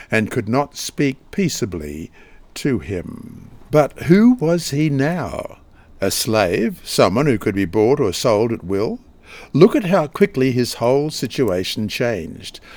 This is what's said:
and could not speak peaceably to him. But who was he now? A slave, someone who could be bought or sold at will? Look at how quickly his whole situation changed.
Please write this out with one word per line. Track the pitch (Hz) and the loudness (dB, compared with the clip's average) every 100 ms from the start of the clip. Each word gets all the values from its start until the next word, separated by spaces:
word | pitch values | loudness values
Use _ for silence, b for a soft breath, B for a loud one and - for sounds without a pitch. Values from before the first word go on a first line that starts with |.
| B | B
and | 110 104 | -2 0
could | - 110 | -4 -2
not | 123 143 - | -2 -2 -6
speak | - - 147 131 - | -12 -2 -2 -2 -8
peaceably | - 185 - 117 90 73 73 85 b b b b - | -2 -2 -2 -6 -6 -10 -12 -14 b b b b -8
to | 147 117 | -4 -2
him. | 76 92 - - - - - - - | -4 -8 -8 -14 -16 -18 -20 -20 0
But | 147 139 - 120 | 2 2 -2 2
who | 185 233 | 6 6
was | 247 160 175 165 | 4 2 0 -2
he | 139 156 | -2 0
now? | 139 139 180 107 - - - - b b - | 2 0 -2 -6 -8 -10 -16 -20 b b -4
A | 95 | -2
slave, | - - 110 95 107 226 180 | -2 0 2 2 2 0 -4
someone | - - 110 95 165 | -6 2 4 4 2
who | 110 | 0
could | - 98 | 0 0
be | 95 | 0
bought | 104 107 143 | 2 2 2
or | 113 | 0
sold | 87 131 104 117 | 0 0 2 2
at | 113 | -2
will? | 87 98 110 240 - - B B B | -4 -2 -2 -6 -12 -20 B B B
Look | 135 185 - | 6 6 6
at | 185 | 2
how | 190 151 | 0 0
quickly | - 202 139 131 | 0 0 2 0
his | 123 120 - | 2 -2 -2
whole | 120 139 151 | 0 2 0
situation | - 127 - 120 90 92 - 107 | -4 -6 -2 0 0 -4 -4 -6
changed. | - 120 107 78 92 101 - B | -4 -4 -4 -8 -12 -16 -18 B